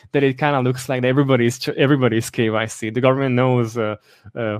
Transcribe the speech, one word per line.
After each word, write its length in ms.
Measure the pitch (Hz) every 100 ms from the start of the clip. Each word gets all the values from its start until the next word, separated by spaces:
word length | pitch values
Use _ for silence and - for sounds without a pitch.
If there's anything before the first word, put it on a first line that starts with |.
| -
that 100 | 147
it 160 | 139 131
kinda 220 | 151 143
looks 300 | 123 127 -
like 160 | 127 123
everybody's 520 | 131 139 127 120 117
ch-, 120 | -
everybody's 600 | - 139 143 127 110 -
K 200 | - 110
Y 160 | 110 110
C. 240 | - 110
The 100 | 120
government 360 | 131 135 135 123
knows, 420 | 127 123 113 117
uh, 180 | 107 104 _ _ 101 -
uh, 240 | 110